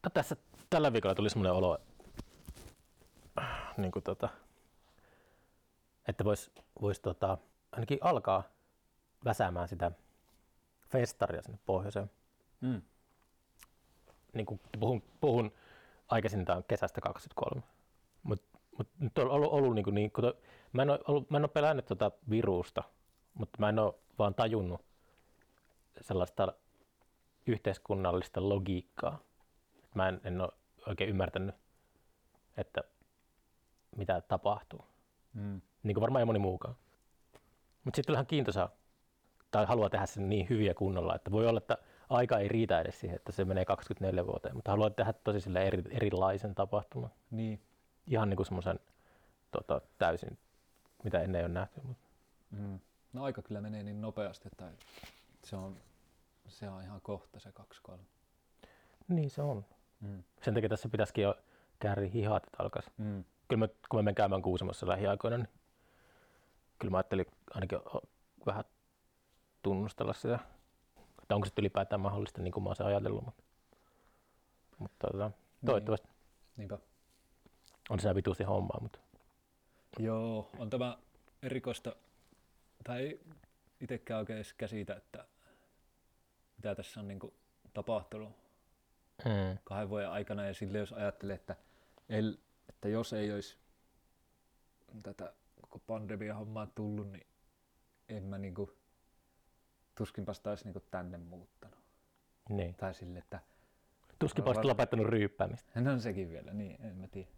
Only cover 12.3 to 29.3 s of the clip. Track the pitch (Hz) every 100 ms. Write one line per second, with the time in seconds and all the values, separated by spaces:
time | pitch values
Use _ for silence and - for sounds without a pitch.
12.3 | _ _ _ 127 113 - _ _ _ _
13.3 | _ _ _ - _ _ _ _ _ _
14.3 | 120 104 101 - 107 110 120 - - 151
15.3 | 120 107 - - - - - _ 117 101
16.3 | 101 90 90 - 110 - - - - -
17.3 | - - 127 - _ _ _ _ _ -
18.3 | 104 _ - _ - 104 - 135 - 127
19.3 | 143 147 143 135 110 98 101 104 - 120
20.3 | - - - - 127 139 143 - 143 -
21.3 | 147 147 156 147 143 - - 104 - 120
22.3 | 110 113 90 85 - - _ _ _ _
23.3 | - 110 - 107 107 107 - _ - 104
24.3 | 95 113 110 90 87 _ _ _ _ _
25.3 | _ _ _ _ _ _ - - 95 90
26.3 | - 95 - _ _ _ _ _ _ _
27.3 | _ - 110 - 98 - 95 92 90 -
28.3 | - 95 101 95 92 - - - 151 -